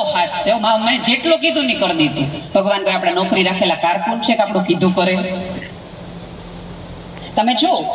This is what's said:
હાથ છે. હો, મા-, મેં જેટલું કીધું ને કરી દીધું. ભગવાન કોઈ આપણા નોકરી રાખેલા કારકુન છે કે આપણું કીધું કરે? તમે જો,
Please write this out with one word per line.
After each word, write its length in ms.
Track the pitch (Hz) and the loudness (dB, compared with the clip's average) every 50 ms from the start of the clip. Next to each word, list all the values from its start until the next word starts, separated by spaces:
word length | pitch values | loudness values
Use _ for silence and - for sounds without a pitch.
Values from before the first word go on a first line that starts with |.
| 208 | 2
હાથ 400 | 202 202 180 175 - - - - | 0 0 0 0 0 -2 -2 0
છે. 80 | 196 | 2
હો, 80 | 226 233 | 2 2
મા-, 180 | 208 220 220 220 | 2 2 2 2
મેં 260 | 220 233 254 233 185 | 2 2 0 0 2
જેટલું 360 | 220 247 - - 330 320 - | 0 0 2 4 2 2 4
કીધું 260 | 302 330 - 302 277 | 4 2 2 2 0
ને 80 | 247 220 | 0 0
કરી 240 | 185 202 175 170 160 | 0 0 0 2 2
દીધું. 560 | 151 139 - 147 135 139 - - - - - | 2 2 2 0 -2 -4 -4 -8 -6 0 2
ભગવાન 300 | 196 196 202 202 196 190 | 2 4 4 2 0 0
કોઈ 100 | 190 196 | 0 0
આપણા 180 | 180 - 175 | 0 0 0
નોકરી 320 | 175 185 190 185 - 190 185 | 2 2 2 2 2 2 2
રાખેલા 320 | 185 - - 202 175 160 | 2 2 2 2 2 0
કારકુન 460 | - - 170 180 196 175 226 226 233 | 0 0 0 0 0 0 -2 -2 -2
છે 140 | - - 233 | 0 0 2
કે 60 | 214 | 2
આપણું 220 | 208 202 214 185 180 | 2 2 2 0 2
કીધું 320 | - 175 - 185 185 - | 2 2 2 4 2 4
કરે? 200 | 190 180 185 185 185 185 - 185 185 185 185 185 190 - - - - - - - - - - - - - - - - - - - - - - - - - - - - - - - - - - - | 2 2 2 2 0 -2 -4 -4 -6 -6 -6 -8 -8 -10 -12 -14 -14 -16 -16 -16 -16 -14 -14 -14 -14 -14 -14 -14 -14 -14 -14 -14 -14 -14 -14 -14 -14 -14 -14 -14 -14 -14 -14 -14 -14 -12 -4 0
તમે 180 | 226 226 240 247 | 0 2 2 2
જો, 200 | - 311 370 - - 151 - | 2 2 2 2 0 0 -2